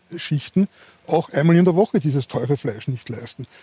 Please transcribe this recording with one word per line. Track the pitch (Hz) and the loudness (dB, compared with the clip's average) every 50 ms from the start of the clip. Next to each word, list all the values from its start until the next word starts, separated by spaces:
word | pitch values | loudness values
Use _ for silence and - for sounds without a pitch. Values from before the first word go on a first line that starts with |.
| _ - 170 | _ -14 -14
Schichten | 170 - - 151 139 - - - 185 202 - _ _ - - _ _ _ | -10 -6 -4 -4 -4 -4 -2 -2 -2 -2 -2 _ _ -20 -20 _ _ _
auch | - 156 170 - - | -2 -2 -2 0 0
einmal | - 156 151 170 170 | 0 2 4 6 6
in | 175 180 | 6 6
der | 180 165 | 4 4
Woche | 180 220 - - 180 | 2 2 2 0 0
dieses | 123 151 135 139 123 | 0 0 -2 -2 -4
teure | - - 117 131 127 143 | -4 -6 -4 -2 -2 -2
Fleisch | - - 120 104 - - | -2 -4 -6 -8 -8 -8
nicht | 139 127 - - - | -8 -8 -8 -8 -10
leisten. | 110 107 113 - - - 120 - _ - | -10 -10 -10 -12 -14 -16 -16 -18 _ -20